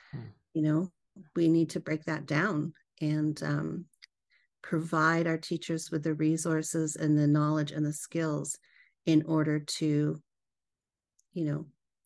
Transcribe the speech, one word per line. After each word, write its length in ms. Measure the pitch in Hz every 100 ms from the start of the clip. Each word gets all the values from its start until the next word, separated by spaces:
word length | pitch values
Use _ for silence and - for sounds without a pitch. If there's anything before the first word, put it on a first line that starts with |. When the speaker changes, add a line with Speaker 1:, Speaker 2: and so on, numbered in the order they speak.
| -
Speaker 1:
Hmm. 100 | 131 110 - _
Speaker 2:
you 80 | 160
know, 280 | 151 156 185 _ _ - 170 -
we 120 | 165
need 200 | 165 160
to 80 | 180
break 260 | - 156 165
that 200 | 151 143
down 480 | 151 202 151 160 - _ -
and, 400 | 151 151 156 147
um, 420 | 151 147 156 175 175 _ - _ _ _ _ _
provide 640 | - 165 165 160 156 165 165
our 100 | 160
teachers 540 | - 170 - 165 -
with 100 | 160
the 100 | 160 151
resources 800 | 156 160 170 156 156 165 156 -
and 200 | 156 151
the 100 | 147
knowledge 440 | 147 151 156 147
and 140 | 151 151
the 80 |
skills 640 | 151 - 165 160 151 156 - _ _ _ _ -
in 160 | 156
order 360 | 160 156 151 151
to, 600 | 147 - 156 147 151 156 _ _ _ _ _ _ _ _ _ _ _
you 120 | 175 156
know, 200 | 147 - _ _ _